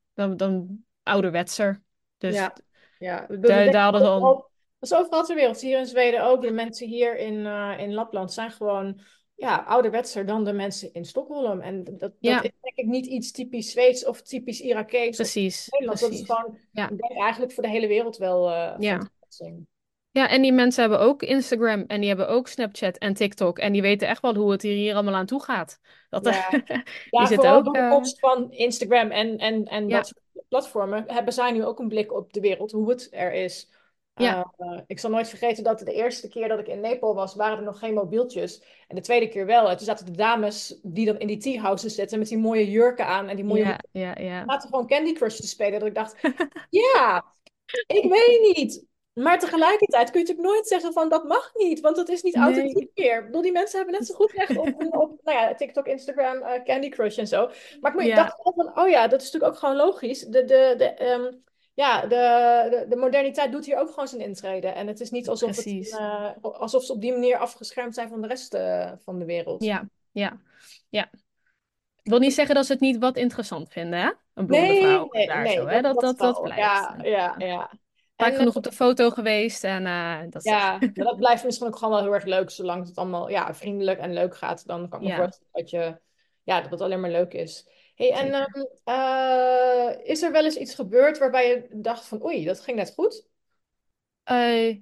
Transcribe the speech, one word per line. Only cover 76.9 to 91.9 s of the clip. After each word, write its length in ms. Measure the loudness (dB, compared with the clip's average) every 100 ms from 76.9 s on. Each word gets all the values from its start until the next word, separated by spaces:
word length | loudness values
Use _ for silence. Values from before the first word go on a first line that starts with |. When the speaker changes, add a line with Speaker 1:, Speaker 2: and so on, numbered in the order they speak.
| -6
Speaker 2:
ja, 320 | -2 0 0 -2
ja. 320 | -6 -6 -8 -14 _ _ _ 0
Speaker 1:
Vaak 120 | 2
Speaker 2:
En, 60 | 4
Speaker 1:
genoeg 140 | 2
Speaker 2:
eh, 40 | 2
Speaker 1:
op 60 |
de 80 | -6
foto 380 | 2 2 4 2
geweest 540 | 2 0 0 0 -2
en, 220 | -4 -4 -4
eh, 320 | -4 -4 -6 -10
dat 140 | -6
Speaker 2:
ja, 360 | 0 2 0 0
Speaker 1:
is 0 |
Speaker 2:
maar 240 | -2 -2
dat 120 | -4 2
blijft 280 | 2 2
misschien 220 | 0 -6 -6
ook 100 | -4
gewoon 180 | -2
wel 80 | 0
heel 120 | 0
erg 100 | -2
leuk, 260 | 0 -2 -2
zolang 360 | -6 -8 -6 -8
het 100 | -8
allemaal, 320 | -6 -6 -4
ja, 260 | -4 -4
vriendelijk 440 | -8 -8 -4 -2 -2
en 140 | -4
leuk 240 | -2 -4 -4
gaat. 300 | -8 -8 -8
Dan 220 | -10 -10
kan 100 | -8
ik 40 | -6
me 40 |
Speaker 1:
Ja. 40 | -2
Speaker 2:
voorstellen 340 | -4 -4 _
dat 180 | -12 -8
je, 280 | -6 -6 -8 _ _ _ _
ja, 180 | -2 -2
dat 100 | -2
het 100 | -6
alleen 200 | -4 -4
maar 100 | -2
leuk 220 | -2 -2
is. 360 | -4 -10 -12 _ _ _
Hey, 180 | -2 0
en, 140 | 0 -2
Speaker 1:
Zeker. 420 | -2 -4 -6 -12 _
Speaker 2:
ehm, 140 | -4 -2 0 0 2 4 4 4 4 2 0 -4
eh, 100 | -4
is 140 | -2
er 100 | 2
wel 120 | 2
eens 120 | 2 0
iets 180 | -8
gebeurd 440 | -10 2 6 6 4
waarbij 300 | 0 2 2
je 200 | 2 -4 -8
dacht 240 | -6